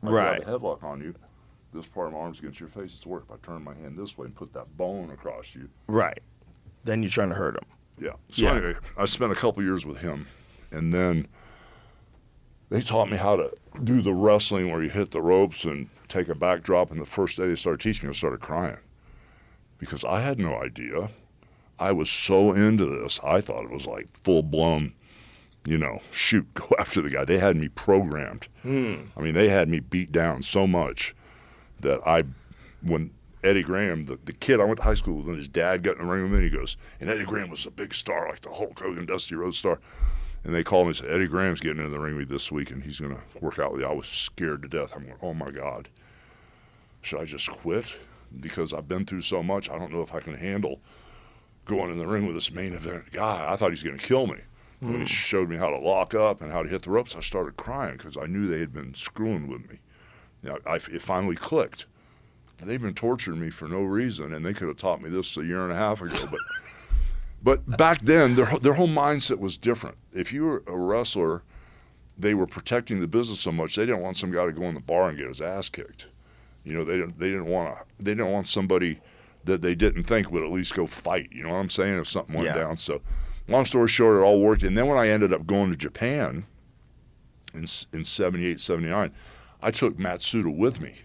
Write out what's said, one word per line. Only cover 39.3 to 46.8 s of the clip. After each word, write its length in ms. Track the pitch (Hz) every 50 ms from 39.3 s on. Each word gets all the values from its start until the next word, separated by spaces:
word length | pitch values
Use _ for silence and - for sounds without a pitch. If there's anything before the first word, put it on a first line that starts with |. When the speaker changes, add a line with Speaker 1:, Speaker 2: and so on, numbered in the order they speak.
| 85
Speaker 1:
Rhodes 220 | 82 87 90 87 -
star." 220 | - 98 85 - - - - - - - - - - - - - -
And 80 | 76 82
they 80 | 85 82
called 220 | - 101 92 90
me 40 | 85
and 60 | 78
said, 140 | - 65 69
"Eddie 180 | 80 90 95 85
Graham's 320 | 71 92 95 95 82 78
getting 240 | - 78 78 78 78
in 80 | 76
the 80 | 73 73
ring 160 | 76 76 76
with 140 | 73 71 65
me 40 | 67
this 180 | 69 - -
week, 180 | 78 73 71 -
and 140 | - 67 65
he's 160 | 76 71 69
gonna 220 | 78 71 67 64 - - - -
work 160 | 85 76 - -
out 140 | 73 69
with 100 | - 67
you." 60 | 65 67
I 60 | 78
was 120 | 73 - -
scared 540 | - - - - - - 87 80 76 71
to 60 | 71 69
death. 260 | 71 78 71 67 -
I'm 80 | 73 69
going, 140 | 64 64 64
"Oh, 120 | - 90 80
my 160 | 80 73 69
God. 400 | 69 67 67 69 64 60 64 - _ _ _ - - - - - - - - _ _ _ _ _ _ _